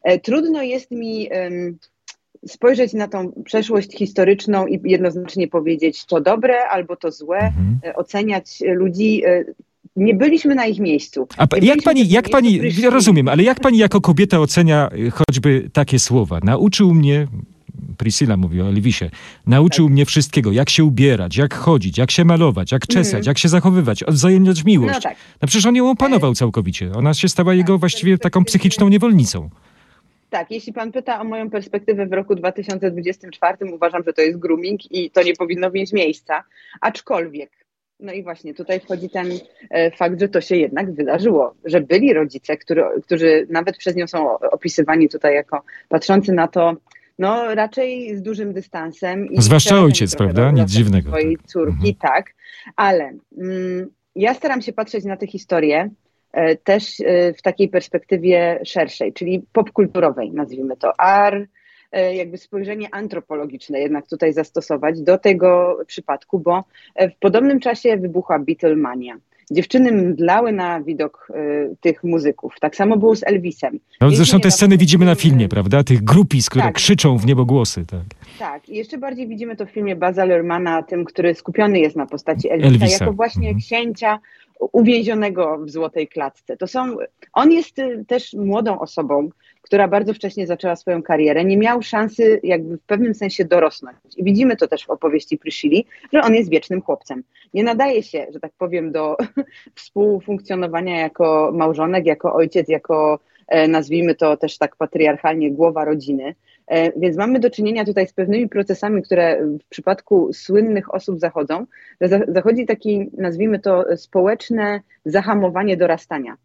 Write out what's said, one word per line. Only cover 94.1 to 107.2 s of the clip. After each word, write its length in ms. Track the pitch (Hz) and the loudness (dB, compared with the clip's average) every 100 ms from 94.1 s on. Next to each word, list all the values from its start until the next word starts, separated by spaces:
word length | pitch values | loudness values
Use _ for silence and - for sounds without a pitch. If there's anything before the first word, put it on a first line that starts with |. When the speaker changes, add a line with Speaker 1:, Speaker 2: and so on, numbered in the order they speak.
| - | -4
Speaker 1:
I 60 | |
widzimy 320 | 190 202 262 233 | 0 2 2 0
to 120 | 165 | -2
też 180 | 156 - | -2 -6
w 40 | |
opowieści 480 | 156 160 147 - 151 | -4 -2 -2 -4 -8
Priscilli, 480 | 160 - 147 170 - - - | -8 -12 -2 -2 -2 -16 -2
że 80 | 302 | 0
on 120 | 233 220 | 2 0
jest 140 | 185 | 2
wiecznym 320 | 156 - 185 | -2 -2 -8
chłopcem. 420 | - 143 - 127 - _ _ | -4 -8 -8 -14 -14 _ _
Nie 100 | 185 | -4
nadaje 400 | 233 226 277 233 | -2 0 0 -2
się, 240 | 214 156 - | -4 -10 -10
że 60 | 147 | -14
tak 120 | 160 _ | -16 _
powiem, 340 | 180 175 160 | -6 -6 -4
do 260 | 156 156 151 226 - 277 | -4 -4 -6 -6 -6 -10
<laughs> 300 | - _ - | -14 _ -20
współfunkcjonowania 1200 | - 202 208 196 196 196 - 185 175 165 180 170 | -10 -2 0 0 -4 -10 -6 -6 -4 -6 -4 -4
jako 500 | 160 160 165 156 156 | -6 0 0 2 0
małżonek, 520 | 165 160 151 160 185 165 | 0 0 0 -2 0 0
jako 280 | 151 175 | 0 -2
ojciec, 360 | - 160 185 156 | 0 0 0 -2
jako, 500 | 156 - 156 151 151 _ _ - | -4 -2 0 0 -2 _ _ -2
e, 200 | 160 156 | 2 2
nazwijmy 480 | 160 139 165 170 156 | 0 -2 -2 -2 0
to 220 | 156 151 | 0 0
też 200 | 151 - | -4 -4
tak 180 | 151 _ | -6 _
patriarchalnie, 760 | 156 - 151 147 165 160 151 | -6 0 0 0 -2 -2 -2
głowa 340 | 139 165 160 151 | 0 0 0 -4
rodziny. 500 | 151 135 139 131 - _ _ - | -4 -4 -6 -6 -14 _ _ -4
E, 320 | 165 165 - | 0 0 -2
więc 180 | 180 | -4
mamy 220 | 165 | -2